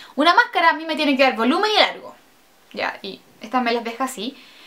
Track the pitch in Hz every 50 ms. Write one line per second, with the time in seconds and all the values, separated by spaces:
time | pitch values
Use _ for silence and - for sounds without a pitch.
0 | - - - - 294 339 349 427 480 480 - 381 339 330 302 302 320 320 311 269
1 | 302 285 277 254 277 262 226 214 226 247 311 370 415 427 427 381 294 - - -
2 | - - - - _ _ _ _ _ _ _ _ _ _ - 202 - - - -
3 | - 196 - - _ _ _ - - 220 - 254 240 233 233 233 214 233 226 -
4 | 269 254 - - 202 262 - - - - - - -